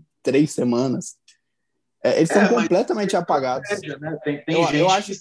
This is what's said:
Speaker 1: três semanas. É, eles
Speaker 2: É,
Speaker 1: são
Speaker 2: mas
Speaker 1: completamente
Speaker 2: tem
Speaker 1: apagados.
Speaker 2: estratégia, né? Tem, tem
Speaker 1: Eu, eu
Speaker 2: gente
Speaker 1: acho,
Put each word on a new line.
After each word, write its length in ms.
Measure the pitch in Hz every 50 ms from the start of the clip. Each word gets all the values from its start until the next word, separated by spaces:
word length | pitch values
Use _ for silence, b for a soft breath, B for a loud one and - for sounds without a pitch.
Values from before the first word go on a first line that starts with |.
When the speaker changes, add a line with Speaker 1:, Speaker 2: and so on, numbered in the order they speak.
| - _ _ _
Speaker 1:
três 300 | - 135 127 139 151 147
semanas. 680 | - - 127 123 120 120 131 131 120 - - - - _ _ _ - _ _ _ _ _ _ _ _ _ _ _ _ _ -
É, 140 | 123 123 -
eles 120 | 160 165
Speaker 2:
É, 40 | -
Speaker 1:
são 100 | 202 202
Speaker 2:
mas 80 | 190 233
Speaker 1:
completamente 580 | 240 214 - 175 185 247 - 349 220 208 185
Speaker 2:
tem 80 | - 180
Speaker 1:
apagados. 500 | - - 170 143 131 127 127 135 139 -
Speaker 2:
estratégia, 280 | 202 196 160 151 143 139
né? 180 | 147 156 160 147 -
Tem, 220 | 147 147 143 -
tem 100 | - 233
Speaker 1:
Eu, 60 | 160
eu 60 | 170 156
Speaker 2:
gente 240 | 143 147 165 185
Speaker 1:
acho, 200 | 190 202 208 - 196 -